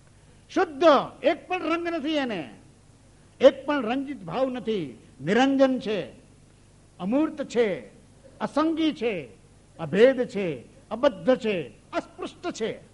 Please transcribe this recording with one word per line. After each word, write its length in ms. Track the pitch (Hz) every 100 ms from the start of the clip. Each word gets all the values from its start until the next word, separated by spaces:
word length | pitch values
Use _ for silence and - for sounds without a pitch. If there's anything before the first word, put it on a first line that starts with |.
| - - - - -
શુદ્ધ, 340 | 311 370 277 330 262 151 -
એક 240 | 262 339 -
પણ 140 | 359
રંગ 260 | 320 339 339
નથી 280 | 339 277 302
એને, 400 | 262 196 127 95 - - - - - - - -
એક 240 | 262 277 -
પણ 160 | 294
રંજિત 420 | 220 269 277 247
ભાવ 260 | 175 180 269
નથી, 480 | 254 220 214 143 113 - - 143
નિરંજન 540 | 220 269 269 269 254
છે, 320 | 202 208 123 - - - - _ _ - - -
અમૂર્ત 440 | 185 262 311 -
છે, 460 | 269 226 226 160 104 - - - - -
અસંગી 540 | 214 285 320 311 311
છે, 360 | - 240 190 123 98 - - _ -
અભેદ 440 | 156 175 247 254
છે, 540 | 233 190 185 131 104 - -
અબદ્ધ 460 | 220 285 190 165 254
છે, 320 | 214 190 127
અસ્પૃષ્ટ 840 | - - 339 - - 370 - 349
છે, 280 | - 220 - -